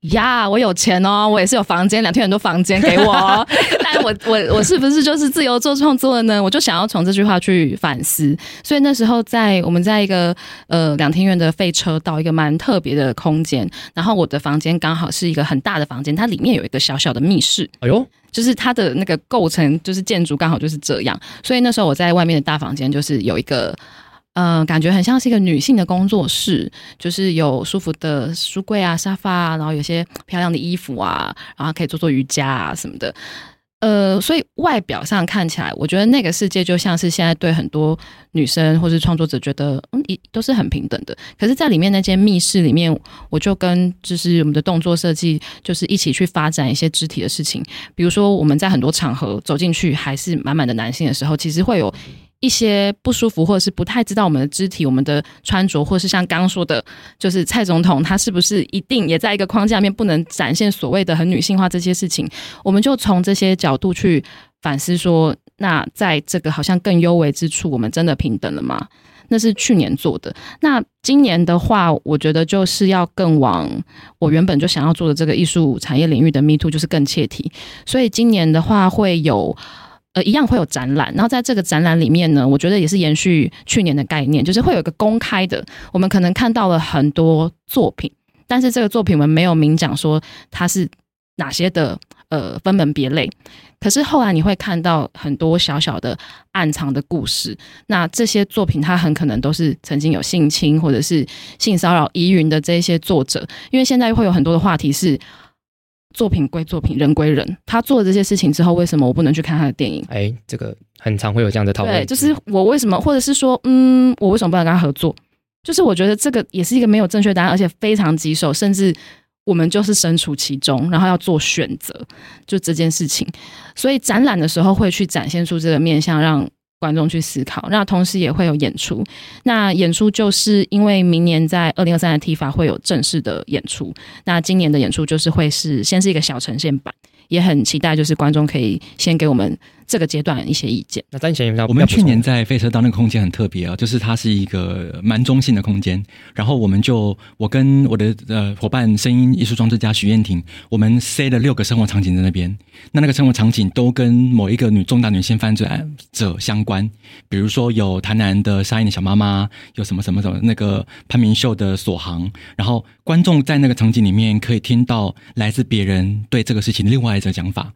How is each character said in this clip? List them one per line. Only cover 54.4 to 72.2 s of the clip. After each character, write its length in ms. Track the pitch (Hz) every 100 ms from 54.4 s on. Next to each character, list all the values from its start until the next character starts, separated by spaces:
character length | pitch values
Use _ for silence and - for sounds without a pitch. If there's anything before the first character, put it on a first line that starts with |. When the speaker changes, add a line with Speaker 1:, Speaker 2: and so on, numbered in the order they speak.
| 143
Speaker 1:
肢 200 | - 190
体、 160 | -
我 60 | 147
们 120 | 131
的 220 | 143 147 - -
穿 240 | - 196 190
着， 160 | 151
或 160 | 147 190
是 80 | 185
像 200 | 190 180
刚 140 | 165
刚 80 | 185
说 140 | 185
的， 220 | 175 127 - - - _
就 120 | 190
是 120 | 185
蔡 220 | 160 240
总 180 | 196 165
统 200 | 175 175
他 160 | 160 190
是 120 | -
不 80 | 180
是 240 | - 202
一 140 | - 190
定 260 | - 262 170
也 100 | 165
在 140 | 220
一 40 | 202
个 80 | 196
框 200 | 220 208
架 140 | 220
面 100 | 196
不 140 | 196
能 180 | 214 156 160
展 280 | - 135
现 160 | 160 208
所 200 | 196 135
谓 120 | 175
的 140 | 185 160
很 100 | 165
女 100 | 185
性 160 | 170 190
化 100 | 185
这 140 | 180
些 140 | 180
事 120 | 180 180
情， 220 | - - - - -
我 80 | -
们 120 | 196
就 120 | 240
从 280 | 262 - 185
这 100 | 180
些 240 | 196 190 185
角 180 | 165 135
度 160 | 190
去 280 | 175 196 156 - - - _
反 180 | 160 139
思 160 | -
说， 400 | 175 180 165 160 - _ _
那 300 | 190 156 -
在 260 | - 196 151 -
这 120 | 180
个 120 | 156
好 100 | 151
像 160 | - 180
更 200 | 202 175
幽 160 | 170 170
微 160 | 151
之 160 | 139 165
处， 220 | - 170
我 80 | 131
们 120 | 110
真 140 | -
的 100 | 165
平 220 | 135 151 113
等 180 | -
了 60 | -
吗？ 280 | 62 64 - _ _ - -
那 100 | 226
是 160 | 226
去 220 | 196 - 208
年 200 | 104 -
做 220 | 165 -
的。 160 | - - - -
那 240 | 302 262 - _
今 200 | - 277
年 200 | 262 170
的 160 | 170 175
话， 320 | - 214 175 151
我 160 | -
觉 120 | 151